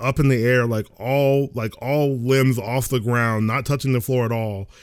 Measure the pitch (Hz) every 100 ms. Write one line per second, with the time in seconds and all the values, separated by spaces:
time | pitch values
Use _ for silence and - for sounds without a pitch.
0 | 127 139 139 123 117 127 120 110 101 -
1 | 113 139 139 139 135 120 110 - 120 147
2 | 143 131 120 135 131 120 104 131 120 127
3 | 110 120 117 110 110 123 - 139 135 123
4 | 117 127 113 117 110 98 98 -